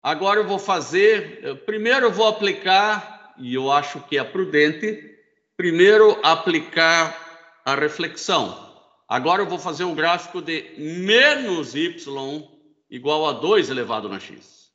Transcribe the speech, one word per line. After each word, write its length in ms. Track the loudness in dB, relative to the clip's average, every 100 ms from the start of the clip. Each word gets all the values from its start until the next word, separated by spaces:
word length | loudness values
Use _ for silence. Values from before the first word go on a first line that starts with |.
Agora 380 | -4 -2 0 0
eu 60 | 0
vou 120 | -4
fazer, 840 | -2 -4 -2 4 4 4 -2 -12
eh, 100 | -12
primeiro 520 | -10 -8 -4 0 2 2
eu 60 |
vou 140 | 2 0
aplicar, 1080 | 2 -4 -4 2 2 2 -2 -8 -20 -20 -16
e 160 | -6
eu 160 | -4 2
acho 340 | 0 0 -14 -4
que 100 | -4
é 60 |
prudente, 920 | -2 -4 0 4 2 2 -6 -8 -14 _ _ _ _ -4
primeiro 640 | -2 6 6 8 6 6
aplicar 1400 | 2 2 0 -2 -2 2 4 4 0 -6 -18 -20 _ _
a 100 | -4 -2
reflexão. 920 | -2 -4 -8 -8 -2 -2 -2 -8 -20 _ _ _ _
Agora 340 | -2 2 0
eu 60 | 0
vou 120 | -6
fazer 240 | -8 -6
um 100 | -6
gráfico 480 | 0 0 0 -4 -12
de 340 | -6 -8 -8 -12
menos 1000 | -10 -6 2 4 4 2 -4 -6 -6 -6
y 200 | -6 -6 -14 -10 -10 -10 -14 _ _ _ _
igual 380 | -8 -2 0 -2
a 40 |
dois 380 | -2 2 2 0
elevado 380 | -6 -6 -6 -8
na 100 | -12
x. 540 | -14 -20 _ _ _